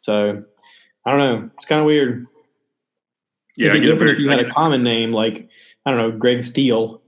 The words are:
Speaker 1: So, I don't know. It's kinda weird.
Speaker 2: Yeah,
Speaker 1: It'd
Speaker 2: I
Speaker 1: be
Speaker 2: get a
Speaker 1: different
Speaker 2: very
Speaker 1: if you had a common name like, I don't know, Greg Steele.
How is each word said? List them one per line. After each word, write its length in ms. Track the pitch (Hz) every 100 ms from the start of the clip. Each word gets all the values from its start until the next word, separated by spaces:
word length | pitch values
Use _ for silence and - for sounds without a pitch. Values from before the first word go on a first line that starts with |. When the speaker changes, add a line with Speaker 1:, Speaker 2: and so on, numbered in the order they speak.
Speaker 1:
So, 400 | - 104 104 104 - _ _ - _ _
I 60 | 123
don't 100 | 139
know. 300 | 135 113 110 -
It's 100 | -
kinda 180 | 156
weird. 420 | 151 151 131 120 - _ _ _ _ _ _ _ _ _ _ _ _ -
Speaker 2:
Yeah, 140 | 104
Speaker 1:
It'd 60 | 107
Speaker 2:
I 40 |
Speaker 1:
be 60 | 156
Speaker 2:
get 40 |
a 40 |
Speaker 1:
different 60 | 160
Speaker 2:
very 120 | -
Speaker 1:
if 40 | 139
you 100 | 139
had 100 | 135
a 100 | 123
common 300 | 143 160 135
name 300 | 120 113 113
like, 360 | 110 113 110 - _ - _
I 60 | 139
don't 100 | 123
know, 100 | 113 113
Greg 260 | 123 123
Steele. 580 | 123 - 135 113 113 -